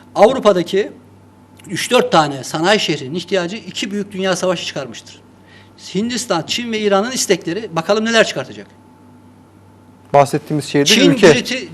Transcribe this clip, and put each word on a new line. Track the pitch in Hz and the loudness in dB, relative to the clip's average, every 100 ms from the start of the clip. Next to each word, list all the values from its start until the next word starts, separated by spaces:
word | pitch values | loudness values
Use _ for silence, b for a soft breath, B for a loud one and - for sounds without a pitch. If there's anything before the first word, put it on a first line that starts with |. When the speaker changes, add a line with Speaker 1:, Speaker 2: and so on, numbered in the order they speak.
| B 160 | B 4
Speaker 1:
Avrupa'daki | 208 262 208 185 165 190 254 - - - - _ _ - - | 4 6 2 2 0 -2 -4 -8 -20 -20 -20 _ _ -20 -10
üç | 175 - | -8 0
dört | 170 247 | 0 4
tane | 170 147 139 | 2 2 -4
sanayi | 123 160 175 208 | -8 -2 2 2
şehrinin | - 151 131 175 | 0 -6 -6 -10
ihtiyacı | - 190 170 214 | -4 -4 -4 -8
iki | 185 - 226 | -12 -10 -8
büyük | 202 202 | -8 -8
dünya | 185 190 180 | -4 -2 -2
savaşı | 185 175 - | -2 -4 -6
çıkarmıştır. | - 139 - - - - _ b b b - - 180 | -10 -12 -14 -20 -20 -20 _ b b b -20 -8 -6
Hindistan, | 233 247 254 170 - | -4 -6 -4 -4 -4
Çin | - 240 | -8 -6
ve | 220 | -4
İran'ın | 208 196 226 | 0 0 0
istekleri | 262 - 175 165 180 220 165 | -4 -2 -2 -2 -8 -6 -6
bakalım | - 214 220 | -2 -2 2
neler | 226 - | 2 2
çıkartacak. | 151 123 104 95 - - _ - - - - _ _ - - _ _ - | -2 -10 -14 -20 -20 -20 _ -20 -20 -20 -20 _ _ -20 -20 _ _ 2
Speaker 2:
Bahsettiğimiz | 143 135 151 - 151 - | 4 4 0 -4 -6 -2
şehirde | 143 143 | 0 2
Speaker 1:
Çin | 220 277 | 4 4
Speaker 2:
ülke. | 269 190 | 6 6
Speaker 1:
Girit'i, | 147 - 247 180 | 6 2 -8 -8